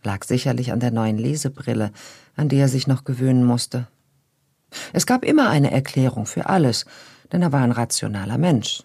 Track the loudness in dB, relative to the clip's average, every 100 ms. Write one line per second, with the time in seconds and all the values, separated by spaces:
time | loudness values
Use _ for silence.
0 | -6 -6 -2 -2 0 -2 -2 -2 -2 0
1 | 0 0 -2 -2 -6 -8 -6 -4 -4 -6
2 | -20 -20 _ -4 0 4 4 2 0 -2
3 | -2 -2 2 4 4 2 -2 -6 -8 _
4 | _ _ _ _ _ _ _ -16 -6 -4
5 | 0 0 2 2 4 4 2 2 -2 0
6 | 0 0 -6 -6 0 2 2 0 -6 -16
7 | -20 -20 _ 0 2 2 2 0 -2 -4
8 | -4 -6 -4 0 2 2 0 -8